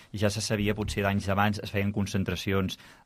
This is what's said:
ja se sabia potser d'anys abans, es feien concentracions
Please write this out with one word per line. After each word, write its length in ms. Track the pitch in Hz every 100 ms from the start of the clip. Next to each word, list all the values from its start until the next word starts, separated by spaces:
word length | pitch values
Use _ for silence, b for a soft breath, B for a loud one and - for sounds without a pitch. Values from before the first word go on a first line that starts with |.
| B
ja 180 | 107 104
se 100 | 104
sabia 360 | 101 110 104 104
potser 240 | 104 -
d'anys 240 | 101 98 98
abans, 300 | 98 104 104
es 140 | -
feien 160 | 101 101
concentracions 880 | 104 98 98 95 87 - 95 92 - B B